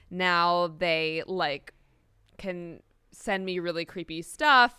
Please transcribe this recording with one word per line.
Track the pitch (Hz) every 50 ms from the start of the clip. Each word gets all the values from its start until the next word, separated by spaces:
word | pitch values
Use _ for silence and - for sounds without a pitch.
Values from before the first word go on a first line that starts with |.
| - _
now | 180 180 185 180 175 170 170 175 175 175 175
they, | 170 160 156 185 170 160 160 160 156 156 160 -
like, | - 190 180 165 147 139 143 - - - _ _ _ _ _ _ _ _ _ _ _ _
can | - - 190 180 175 175 170 151 - - _ _ _ _ _
send | - - - 226 196 190 190
me | 185 180 180
really | 170 175 165 165 165
creepy | - - 190 165 - 160 165
stuff, | 165 - - - 302 302 277 254 240 240 -